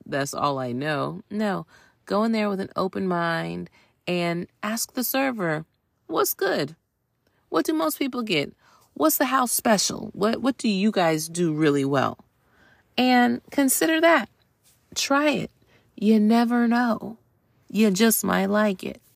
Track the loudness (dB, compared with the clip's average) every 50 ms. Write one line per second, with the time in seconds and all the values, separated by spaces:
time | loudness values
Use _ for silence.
0 | -14 -8 -6 -6 -6 -6 -6 -4 -2 -2 -2 -2 -4 -6 -6 -6 -4 -4 -4 -4
1 | -4 -6 -8 -10 -14 -10 -6 -4 -4 -2 -4 -4 -8 _ _ -20 _ _ _ _
2 | _ -4 -2 0 0 0 0 0 0 -2 -2 -4 -6 -6 -4 -4 -4 -4 -4 -4
3 | -4 -2 -2 -2 -2 -2 -2 -2 -4 -6 -8 -8 -10 -12 _ _ _ _ _ _
4 | -8 -4 -4 -2 -2 -2 -2 -4 -6 -10 _ -10 -8 -6 -6 -6 -6 -8 -6 -6
5 | -6 -2 -2 0 0 -2 -2 -2 -2 -2 -2 -4 -6 _ _ _ _ _ _ _
6 | _ -6 -2 0 0 0 -2 -2 -2 0 0 0 -2 -4 -6 _ _ _ _ _
7 | _ _ _ _ _ _ _ _ _ -4 -2 -2 0 0 0 -2 0 -2 -2 -4
8 | -6 -6 -4 -6 -4 -2 -2 -2 -2 -4 -8 _ _ _ _ _ _ _ -4 0
9 | 2 2 2 2 0 0 2 0 0 0 -2 -2 2 2 2 2 2 -2 -4 -6
10 | -10 -10 -6 -2 0 0 0 0 -2 -2 -2 -2 -2 -2 0 2 0 0 2 2
11 | 2 2 2 0 -2 -6 -4 -2 0 0 0 2 2 2 2 2 0 0 0 0
12 | 0 -2 -4 -6 -18 _ _ _ _ _ _ _ _ _ _ _ _ _ -2 0
13 | 2 4 4 4 4 4 2 -2 -6 -6 -2 0 2 2 2 2 0 0 2 4
14 | 4 4 4 4 2 -4 _ _ _ _ _ _ _ _ _ _ _ -14 -8 -6
15 | -2 0 0 2 2 2 0 0 -4 -6 _ _ _ _ _ _ _ _ -10 -2
16 | 4 4 6 6 6 6 4 4 4 2 2 2 2 2 2 2 2 0 0 -2
17 | -4 -12 -14 -14 _ _ _ _ _ _ _ _ _ -6 0 2 4 4 4 4
18 | 4 4 4 2 0 0 0 0 2 2 2 2 2 2 0 -2 -6 -12 -12 -12
19 | _ _ _